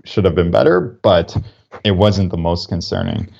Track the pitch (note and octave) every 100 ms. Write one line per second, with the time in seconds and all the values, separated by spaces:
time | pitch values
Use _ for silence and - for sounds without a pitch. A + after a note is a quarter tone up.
0 | - - F#2 E2 E2+ - D3+ F3+ - -
1 | - F2 E2 - - - _ - G#2+ F#2
2 | G#2 F#2+ F2+ F2 E2+ F2 - F2+ - F#2+
3 | F2+ - F2+ -